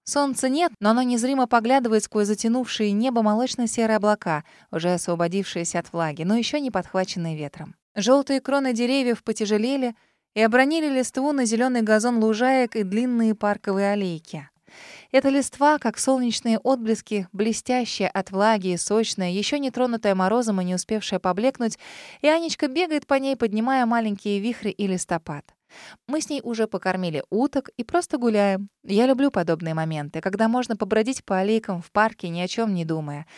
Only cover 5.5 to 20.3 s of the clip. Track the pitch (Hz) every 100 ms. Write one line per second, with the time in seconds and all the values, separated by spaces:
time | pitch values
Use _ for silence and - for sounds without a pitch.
5.5 | 175 170 175 - 170 160 147 170 226 220
6.5 | 294 269 196 - 190 190 180 165 151 143
7.5 | - 156 - _ 214 208 277 269 269 269
8.5 | 277 262 226 240 269 247 226 - 220 208
9.5 | 208 233 277 247 226 _ _ _ 214 220
10.5 | 247 269 330 302 262 247 262 285 277 233
11.5 | 226 254 240 220 214 240 233 220 214 254
12.5 | 262 240 226 190 208 254 240 226 214 208
13.5 | 202 - 196 202 208 190 160 - 156 139
14.5 | _ _ - - - - 262 269 277 254
15.5 | - 285 302 233 - - 262 247 214 233
16.5 | 220 254 262 220 220 - 208 180 190 220
17.5 | 214 - 254 226 - 190 196 190 190 214
18.5 | 214 185 175 - 214 214 - 180 190 202
19.5 | 294 269 247 254 226 214 190 190